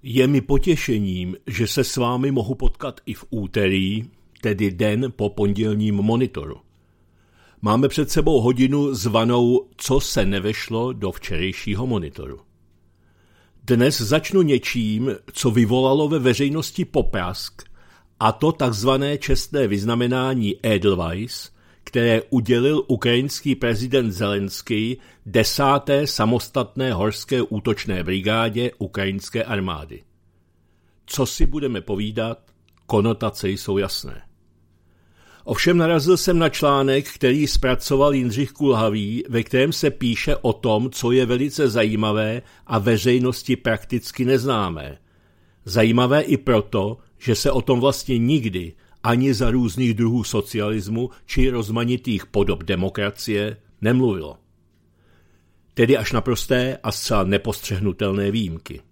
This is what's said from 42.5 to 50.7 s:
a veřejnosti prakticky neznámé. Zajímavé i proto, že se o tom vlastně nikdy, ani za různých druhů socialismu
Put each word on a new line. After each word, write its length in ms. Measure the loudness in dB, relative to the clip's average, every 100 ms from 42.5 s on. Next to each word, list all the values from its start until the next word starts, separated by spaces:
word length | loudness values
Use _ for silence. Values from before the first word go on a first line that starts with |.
| -20 -4
a 120 | -2
veřejnosti 800 | 2 2 4 2 2 -2 -2 -2
prakticky 680 | 0 -4 -4 -6 -6 -4
neznámé. 760 | 0 2 2 -2 -2 -6 -12 -16 _ _ _ _ _ _
Zajímavé 580 | -4 2 4 4 4 2
i 140 | 2 0
proto, 600 | 2 0 0 -4 -4 -6 -16 _
že 160 | -2
se 160 | 0 2
o 120 | 0
tom 180 | 2 2
vlastně 380 | 2 0 -2 0
nikdy, 540 | 2 2 0 -4 -8 -14 _ -4
ani 320 | 2 4 2
za 160 | 2 2
různých 440 | 2 0 0 -2
druhů 300 | 0 0 0
socialismu 840 | -2 -4 -2 -4 -4